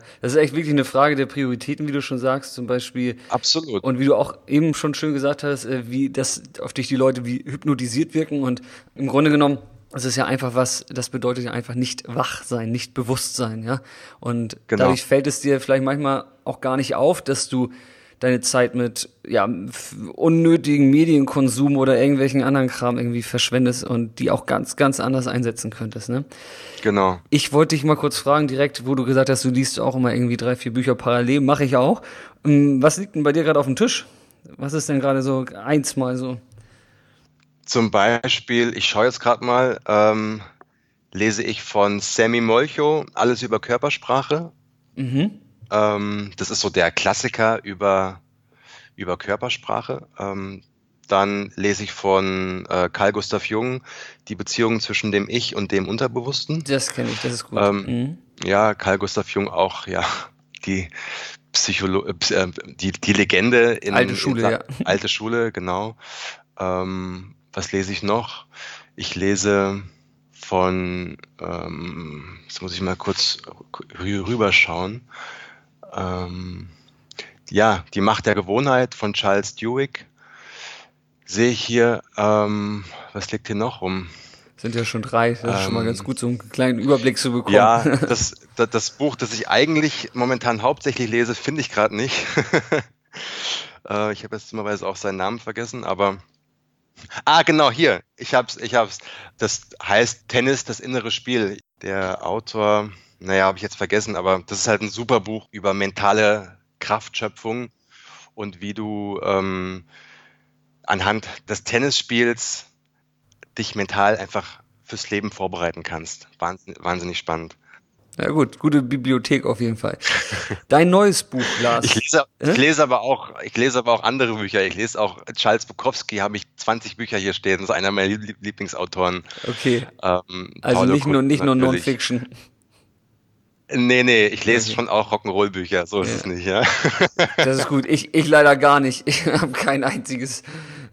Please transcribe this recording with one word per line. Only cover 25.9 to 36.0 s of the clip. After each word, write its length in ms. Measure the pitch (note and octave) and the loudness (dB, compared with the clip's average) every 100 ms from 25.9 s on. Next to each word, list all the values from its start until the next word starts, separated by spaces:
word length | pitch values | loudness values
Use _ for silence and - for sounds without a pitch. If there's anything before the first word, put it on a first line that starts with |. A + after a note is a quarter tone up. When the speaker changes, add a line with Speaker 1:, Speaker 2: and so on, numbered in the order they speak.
| A2 A#2 | -8 -6
Speaker 1:
ne? 160 | B2+ C#3 - - - - - | -6 -6 -14 -20 -18 -18 -2
Speaker 2:
Genau. 380 | A2 G2+ F#2+ F2+ - | 2 4 4 2 0
Speaker 1:
Ich 220 | D3 - | 0 4
wollte 220 | C#3+ D#3 D#3 | 4 4 2
dich 80 | |
mal 120 | D3+ D3 | 2 2
kurz 220 | D3 - | 0 0
fragen, 300 | C#3 D3 D3 | 2 2 2
direkt, 380 | C3 C#3+ - B2 | 2 0 0 -2
wo 100 | C3+ | 0
du 100 | B2 | 2
gesagt 240 | C3 C3+ | 4 4
hast, 140 | C3 C3 | 2 2
du 40 | |
liest 300 | B2+ C3 - | 2 0 0
auch 160 | B2 B2+ | -2 2
immer 180 | B2 | 2
irgendwie 240 | A#2 B2 A#2+ | 2 0 0
drei, 180 | A#2 B2 | -2 -2
vier 180 | B2 | -2
Bücher 220 | A#2 C3 B2 | 0 0 0
parallel, 460 | B2+ A#2+ B2 C#3+ | 2 2 4 4
mache 220 | C3+ C#3+ | 4 4
ich 140 | C#3 B2+ | 4 4
auch. 240 | C3+ A3 - - - - D3+ | 4 2 -2 -20 -20 -2 4
Ähm, 360 | C#3+ C#3+ C3+ | 6 6 6
was 140 | D3+ - | 4 4
liegt 180 | G3+ D#3 | -2 0
denn 80 | |
bei 80 | D3 | 2
dir 120 | D#3 | 4
gerade 160 | D#3 C#3+ | 4 4
auf 60 | C3+ | 2
dem 100 | B2+ | 2
Tisch? 300 | A#3 - - - _ _ - - | 2 0 -6 -20 _ _ -20 -10
Was 160 | C#3 | -4
ist 140 | D3+ - | -4 0
denn 100 | C#3 | 0
gerade 220 | C#3 C3+ | 2 2
so 240 | C3 C3 B2 G2 | 0 -2 -2 -8
eins 320 | A2+ D3+ C3+ | 0 0 2
mal 200 | C#3 | -2